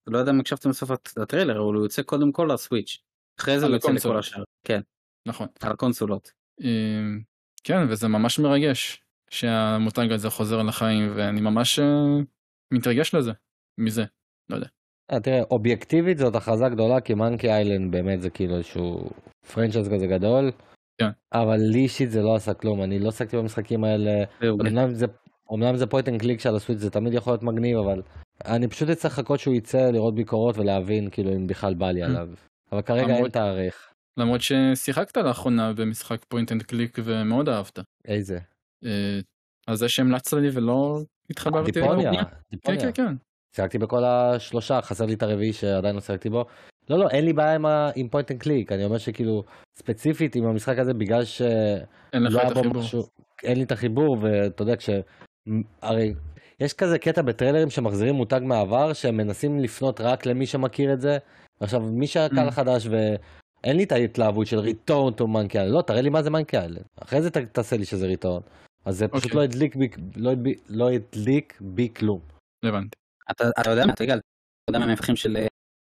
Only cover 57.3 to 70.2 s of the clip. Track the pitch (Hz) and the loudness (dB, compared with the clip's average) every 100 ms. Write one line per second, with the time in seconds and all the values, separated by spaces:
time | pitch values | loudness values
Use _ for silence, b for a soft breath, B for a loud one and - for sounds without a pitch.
57.3 | 107 127 151 160 135 117 101 113 139 110 | 0 2 4 2 0 -2 0 0 0 0
58.3 | 131 127 117 95 117 156 151 127 110 104 | 0 2 0 2 2 2 0 -2 0 -2
59.3 | 98 147 147 127 - 135 - 113 127 127 | -2 -2 0 -2 -2 -2 0 0 0 0
60.3 | 127 131 139 131 - 139 135 139 143 b | -2 -2 -2 -2 0 0 2 0 -2 b
61.3 | b b _ 104 123 113 113 143 170 156 | b b _ -2 -2 -2 -2 0 0 2
62.3 | 135 123 131 127 123 110 110 107 104 - | 2 0 0 2 2 2 0 2 0 -6
63.3 | - _ _ 120 156 202 123 117 - 110 | -20 _ _ 0 2 2 2 2 2 2
64.3 | 104 104 113 107 110 - 147 131 110 117 | 2 0 0 -2 -4 0 2 2 0 0
65.3 | 110 104 110 98 143 175 113 139 156 151 | 0 0 0 2 2 2 2 2 2 2
66.3 | 156 151 120 87 85 - - - 135 170 | 0 0 -2 -2 -10 -16 -20 -2 0 2
67.3 | 160 117 - 113 117 98 98 92 92 92 | -2 -2 -4 -2 -2 -2 -2 -2 -2 -2
68.3 | 87 95 b b _ - 92 104 135 123 | -4 -8 b b _ -6 -2 -2 -2 -2
69.3 | 143 143 120 147 131 131 - 90 101 | 0 0 0 -2 0 -4 -4 -12 -4